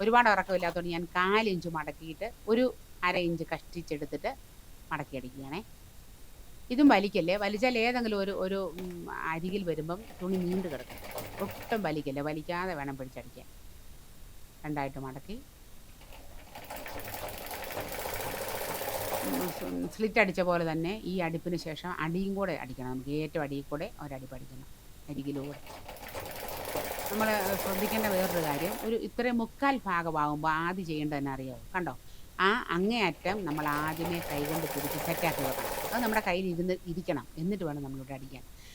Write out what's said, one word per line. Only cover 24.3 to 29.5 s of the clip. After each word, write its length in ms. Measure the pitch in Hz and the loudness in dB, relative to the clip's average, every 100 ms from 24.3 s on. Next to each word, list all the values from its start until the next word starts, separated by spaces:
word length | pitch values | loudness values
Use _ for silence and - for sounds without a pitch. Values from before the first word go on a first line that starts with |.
പഠിക്കണം, 360 | 131 135 131 139 - - - - | -10 -10 -12 -12 -14 -16 -16 -8
അരികിലൂടെ. 480 | 135 139 139 139 139 - - - - - - - - - - - - - - - | -4 -2 -2 -4 -8 -10 -12 -12 -12 -10 -8 -8 -8 -6 -6 -4 -4 -2 -4 -2
നമ്മൾ 180 | 208 220 214 196 190 | 2 4 4 4 2
ശ്രദ്ധിക്കേണ്ട 440 | 196 190 208 220 214 | 2 2 2 2 4
വേറൊരു 280 | 185 185 175 156 | 4 4 4 2
കാര്യം, 260 | 143 170 - 214 | 2 0 -2 0
ഒരു 100 | 226 208 | 0 0
ഇത്രയും 280 | - 240 233 | 0 2 2
മുക്കാൽ 320 | 226 | 0